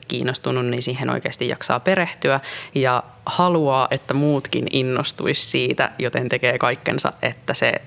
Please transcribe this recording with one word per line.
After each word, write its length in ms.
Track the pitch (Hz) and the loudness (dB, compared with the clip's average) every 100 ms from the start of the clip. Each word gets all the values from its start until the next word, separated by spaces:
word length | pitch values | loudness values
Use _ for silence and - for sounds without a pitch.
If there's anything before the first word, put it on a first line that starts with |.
| - | -6
kiinnostunut, 580 | 123 127 127 131 131 123 | -2 -2 -2 -2 -2 -2
niin 180 | 123 | -2
siihen 260 | 123 131 123 | -2 -2 -2
oikeasti 380 | 127 135 - 123 | -2 -4 -4 -4
jaksaa 320 | - - 123 | -4 -2 0
perehtyä 600 | - 190 170 - 143 135 - - - 139 | 2 2 0 0 0 0 -2 -12 -6 0
ja 280 | 131 123 - - - | 2 2 -2 -10 -6
haluaa, 640 | - 180 170 143 131 127 | 2 4 4 4 2 2
että 220 | 135 - | -2 0
muutkin 540 | 135 147 143 - 123 127 | 2 2 2 0 -4 0
innostuisi 720 | 135 127 127 - - - 147 - | 0 0 -2 -2 -2 -2 2 2
siitä, 460 | 135 127 127 135 - | 2 0 0 -2 -2
joten 300 | 123 - 127 | -2 -2 -2
tekee 280 | 120 123 127 | 0 0 2
kaikkensa, 560 | 120 127 - 139 135 - | 0 0 -2 0 -2 -2
että 320 | 127 123 - | -6 -6 -6
se 200 | 120 120 - | 0 0 0